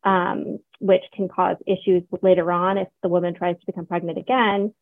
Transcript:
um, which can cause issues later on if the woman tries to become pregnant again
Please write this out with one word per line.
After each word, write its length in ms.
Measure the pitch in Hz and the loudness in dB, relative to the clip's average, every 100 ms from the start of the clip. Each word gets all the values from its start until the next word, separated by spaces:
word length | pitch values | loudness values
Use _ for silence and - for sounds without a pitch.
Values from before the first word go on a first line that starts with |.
um, 560 | 202 190 175 - - - _ _ | 2 0 0 -4 -6 -10 _ _
which 220 | 196 185 - | 2 2 2
can 140 | - 190 | -8 -6
cause 280 | - 185 175 - | -2 -2 -2 -2
issues 380 | 190 - 180 175 185 | -2 2 0 0 -2
later 300 | 190 180 170 | 4 4 2
on 260 | 175 185 196 | 0 0 -2
if 100 | 185 _ | -4 _
the 80 | 185 | -2
woman 240 | 175 175 | 0 0
tries 240 | 175 175 175 | -2 -4 -4
to 60 | - | -8
become 200 | 180 170 | -10 -6
pregnant 320 | 175 170 165 | -6 -4 -8
again 560 | 180 254 220 202 202 - | -2 0 2 0 -2 -6